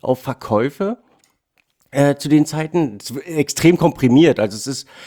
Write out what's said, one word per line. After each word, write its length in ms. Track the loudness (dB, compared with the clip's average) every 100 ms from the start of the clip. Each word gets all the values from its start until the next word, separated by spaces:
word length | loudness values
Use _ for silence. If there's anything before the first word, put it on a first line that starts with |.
auf 180 | -4 -4
Verkäufe, 800 | -4 -10 -2 -2 -2 -4 -8 -8 _ _ _ _ _ _ _ _ _
äh, 240 | 0 2 0
zu 120 | 2
den 180 | 2 2
Zeiten. 520 | -2 -4 -2 -2 -6
Es 140 | -12 -12
w-, 40 |
extrem 560 | -8 -4 -4 0 2 4
komprimiert. 640 | 0 0 2 6 4 4
Also 160 | -2 -6
es 100 | -10
ist, 200 | -12 -12 -20